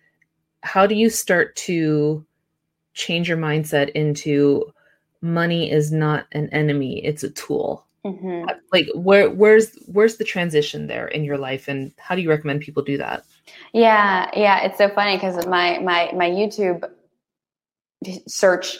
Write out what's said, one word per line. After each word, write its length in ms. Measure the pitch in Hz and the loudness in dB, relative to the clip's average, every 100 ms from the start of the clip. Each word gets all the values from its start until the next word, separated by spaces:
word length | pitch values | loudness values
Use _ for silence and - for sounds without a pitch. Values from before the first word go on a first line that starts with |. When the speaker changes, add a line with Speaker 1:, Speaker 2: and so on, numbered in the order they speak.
| _ _ _ _ _ _ | _ _ _ _ _ _
Speaker 1:
How 240 | - 190 202 | -2 2 4
do 80 | |
you 160 | 214 226 | 4 2
start 460 | - - 175 - - | 2 0 0 0 -4
to 680 | - 170 156 151 147 156 156 _ _ _ _ _ _ | -4 0 0 2 0 -2 -10 _ _ _ _ _ _
change 340 | - - 170 175 | -12 -4 -2 -2
your 100 | 165 | -2
mindset 520 | 156 151 156 147 143 | 0 -2 0 0 0
into 840 | 156 151 147 156 143 143 139 - _ _ _ _ _ | 0 -2 -2 0 2 4 2 -2 _ _ _ _ _
money 500 | 170 170 170 170 - | -4 0 0 -2 0
is 220 | 151 151 | 0 0
not 340 | 156 151 151 - | 0 0 -2 -4
an 160 | 147 151 | -6 -4
enemy, 540 | 147 151 143 131 - | 0 0 0 -4 -4
it's 180 | 147 151 | -6 -6
a 80 | - | -8
tool? 560 | - - - - - _ _ | -10 -6 -4 -4 -8 _ _
Speaker 2:
Mm-hmm. 460 | 202 185 185 175 170 - _ | -12 -10 -8 -8 -8 -10 _
Speaker 1:
Like, 160 | 185 147 | -2 -2
where, 360 | 156 185 202 185 | -2 4 4 4
where's, 440 | 185 214 220 214 - - | 4 6 6 4 -4 -4
where's 300 | 190 226 226 | 2 2 0
the 80 | |
transition 640 | 214 185 175 151 147 151 151 | -6 -4 0 0 0 -4 -8
there 220 | 117 - | -8 -6
in 140 | 156 | -6
your 160 | 147 139 | -4 -4
life, 300 | 135 135 - | -6 -8 -8
and 240 | 139 135 - | -8 -10 -12
how 160 | - | -6
do 80 | 185 | -4
you 80 | 165 | 0
recommend 320 | 156 151 147 | 0 -2 -6
people 200 | 151 147 | -6 -6
do 140 | 143 139 | -4 -4
that? 260 | - - - _ _ - - | -4 -8 -12 _ _ -20 -4
Speaker 2:
Yeah, 580 | 226 226 214 202 185 - | 4 4 6 4 0 -2
yeah, 280 | - 208 190 | 2 2 4
it's 160 | 190 - | 0 2
so 100 | 202 | 2
funny 300 | 202 202 190 | 2 0 -2
'cause 280 | 190 180 180 | -4 -4 -2
my, 320 | 180 175 170 | 0 0 0
my, 300 | 185 175 170 | 0 0 0
my 160 | 175 175 | -2 -2
YouTube 580 | 185 214 214 190 170 - _ _ _ _ _ _ _ _ _ _ - 190 185 - | 0 -2 -2 -2 -2 -8 _ _ _ _ _ _ _ _ _ _ -18 -14 -14 -12
search 520 | - 196 180 - | 2 2 2 -2